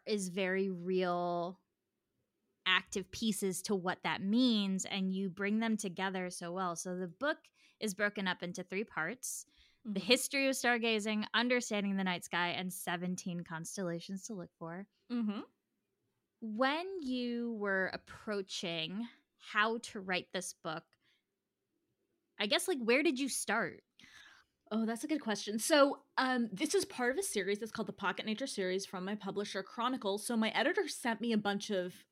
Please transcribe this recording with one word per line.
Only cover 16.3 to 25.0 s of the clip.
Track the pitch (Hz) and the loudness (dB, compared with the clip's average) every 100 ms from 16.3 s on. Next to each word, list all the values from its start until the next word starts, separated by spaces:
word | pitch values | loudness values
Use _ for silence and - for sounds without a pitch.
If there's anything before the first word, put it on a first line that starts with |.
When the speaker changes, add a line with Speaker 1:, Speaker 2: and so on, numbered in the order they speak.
| _ | _
Speaker 1:
When | 226 214 262 302 381 381 | -8 0 2 2 -2 -4
you | 262 254 240 240 240 220 | -2 -2 0 -2 -2 -2
were | 202 190 185 | 0 2 2
approaching | - - - - 202 190 - 180 165 160 190 233 - _ _ - | -2 -12 -14 -6 -4 -4 -6 -4 -2 -4 -6 -8 -12 _ _ -2
how | 208 220 233 | 2 2 2
to | - 220 | -4 -8
write | 190 180 - | -2 -2 0
this | 190 175 - | -6 -6 -8
book, | 170 160 - _ _ _ _ _ _ _ _ _ _ _ _ _ _ - | -8 -8 -10 _ _ _ _ _ _ _ _ _ _ _ _ _ _ -4
I | 208 | 2
guess, | 294 - | 2 2
like, | 294 | 0
where | 220 254 | 4 6
did | 320 254 | 6 2
you | 269 | 0
start? | - - 214 170 - _ _ - - - - _ _ _ | -2 0 0 0 -4 _ _ -20 -20 -20 -20 _ _ _
Speaker 2:
Oh, | 214 220 | 0 0
that's | 226 | -2